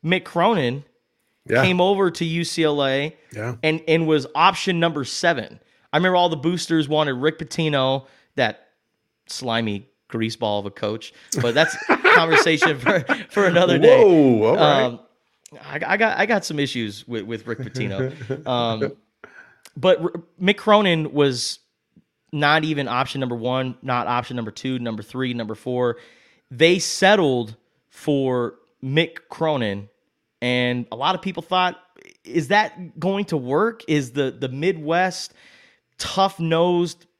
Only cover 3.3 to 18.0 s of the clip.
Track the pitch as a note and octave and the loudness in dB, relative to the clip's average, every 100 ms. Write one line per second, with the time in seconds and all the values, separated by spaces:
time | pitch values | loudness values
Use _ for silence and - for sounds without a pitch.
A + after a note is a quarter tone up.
3.3 | G#2+ A2+ A#2 D#3 D#3+ D#3+ E3 D#3+ D#3 C3 | -10 -8 -4 -2 -2 0 2 4 2 0
4.3 | - F3 F#3 - E3+ E3+ D3 B2+ - F3 | 2 2 2 -4 0 0 -2 -8 -2 -2
5.3 | D3 G#2 - _ _ _ D3+ F#3 F3+ F3 | -2 -6 -16 _ _ _ -2 2 2 2
6.3 | D#3 D3 F3 - D#3+ C#3 D3+ D3+ B2+ D3 | 0 -2 -4 -2 -2 0 0 0 0 -2
7.3 | D#3+ D#3+ - D#3 C#3+ C3 C3+ - _ _ | -4 -10 -4 -2 0 0 -2 -6 _ _
8.3 | - A#2 - _ _ _ _ _ _ _ | -2 -2 -2 _ _ _ _ _ _ _
9.3 | - B2+ A2+ A2+ G2+ - _ _ A2+ A2+ | -10 -4 -2 -2 -6 -10 _ _ -6 -4
10.3 | A2 A2+ G#2 G2+ - G#2+ A2 - _ - | -4 -4 -2 -6 -8 -8 -8 -12 _ -10
11.3 | - A#2+ A#2+ D#3+ - - - F#4 A#4+ - | -4 0 2 0 0 -2 2 4 4 4
12.3 | G#4 A4 D#3 - C#3 B2 F#3+ C3+ C4 G3+ | 4 4 2 2 0 0 0 0 -6 -2
13.3 | - G3 E3+ F3+ F3 A3+ C4 G#3+ E3+ C3+ | 0 2 4 4 6 8 8 8 8 6
14.3 | A#2 G#2+ D#3+ D3+ C#3 B2+ A#2 _ _ _ | 6 4 4 4 4 0 -4 _ _ _
15.3 | _ _ D3 C#3+ C#3+ - G3+ A3 - G3+ | _ _ -20 -14 -8 -4 0 0 0 0
16.3 | A3 - D3+ C#3 B2 A2 G#2 - A#2 G2+ | 0 -2 -4 -2 -2 -6 -8 -10 -10 -8
17.3 | A2+ A2+ A2+ B2 B2+ G#2 F#2+ | -10 -8 -10 -8 -6 -6 -4